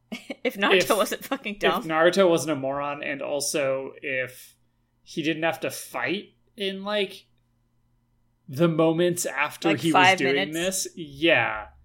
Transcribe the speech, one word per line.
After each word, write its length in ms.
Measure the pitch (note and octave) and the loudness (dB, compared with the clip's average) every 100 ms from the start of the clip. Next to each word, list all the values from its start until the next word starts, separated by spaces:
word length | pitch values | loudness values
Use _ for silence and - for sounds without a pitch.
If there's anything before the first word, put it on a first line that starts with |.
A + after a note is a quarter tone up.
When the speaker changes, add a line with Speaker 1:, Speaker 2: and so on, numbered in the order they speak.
| _ | _
Speaker 1:
<laughs> 60 | - - - | -14 -12 -8
If 120 | B3 G3 | -6 -2
Naruto 200 | G#3+ F#3+ F3+ | 2 4 4
Speaker 2:
if, 60 | B3 | 2
Speaker 1:
wasn't 280 | - - | 0 -4
fucking 320 | - F3+ A3 G3+ | -6 -8 -6 -2
dumb. 220 | - E3+ | 0 0
Speaker 2:
if 40 | D#3+ | 0
Naruto 420 | D#3+ E3+ F3+ F#3 | 4 4 6 4
wasn't 240 | E3 D3 | 4 0
a 40 | C#3+ | -4
moron, 460 | C3+ C#3 C#3+ C#3+ | -4 -4 -6 -6
and 180 | C#3+ C#3 | -8 -6
also 720 | C3 C#3+ C#3 D#3+ C3+ C3+ C3+ - | -4 -4 -2 -2 0 -2 -6 -10
if 540 | D3+ C3 B2 - - _ _ _ _ _ | -6 -4 -6 -10 -20 _ _ _ _ _
he 200 | - - | -12 -6
didn't 200 | D3+ D#3 | -4 -2
have 180 | E3 D#3+ | -2 -2
to 100 | D3 | -6
fight 600 | - - C3+ A#2+ G3 G#3 _ _ - | -8 -10 -6 -4 -6 -8 _ _ -10
in, 280 | G3 G3 | -8 -8
like, 420 | G3+ G#3 G3 - - _ _ _ _ _ _ _ _ _ _ _ - | -6 -4 -4 -8 -20 _ _ _ _ _ _ _ _ _ _ _ -12
the 160 | C3 E3+ | 0 2
moments 560 | D#3+ E3 E3 F3 F3 - | 4 2 4 2 0 -4
after 420 | C3+ D3 - E3 | -2 -4 -2 0
Speaker 1:
Like, 100 | D#3 | 0
Speaker 2:
he 80 | D#3+ | 2
was 60 | |
Speaker 1:
five 240 | F#3 F#3 F#3 | 6 6 6
Speaker 2:
doing 160 | C3+ | 2
Speaker 1:
minutes? 500 | C#3 D3+ D#3+ F3+ F#3+ | 0 -2 -4 -4 -4
Speaker 2:
this. 40 | F3+ | -6
Yeah. 720 | - D3+ C#3 E3 C3+ A2 G#2+ G#2 - | -10 -14 0 4 4 2 -4 -10 -18